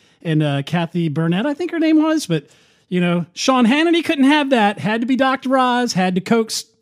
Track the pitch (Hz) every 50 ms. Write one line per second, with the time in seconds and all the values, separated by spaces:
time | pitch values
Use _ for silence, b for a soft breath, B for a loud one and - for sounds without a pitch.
0 | b b b b - 165 156 156 151 143 139 139 139 - 165 175 165 160 - 175
1 | 165 156 135 160 165 170 175 190 247 294 285 - 359 320 339 320 320 320 320 302
2 | 311 320 320 311 - - 165 151 - b b b b b b b b b 180 180
3 | 175 175 170 175 165 - _ - - 269 262 254 240 208 277 302 330 339 339 339
4 | - - 330 285 262 277 302 302 285 269 269 226 202 202 208 - 139 208 220 233
5 | 240 233 262 226 269 262 269 262 - 254 269 262 254 247 240 247 247 240 - 180
6 | 180 185 180 185 180 - 226 226 220 226 - - - - _ _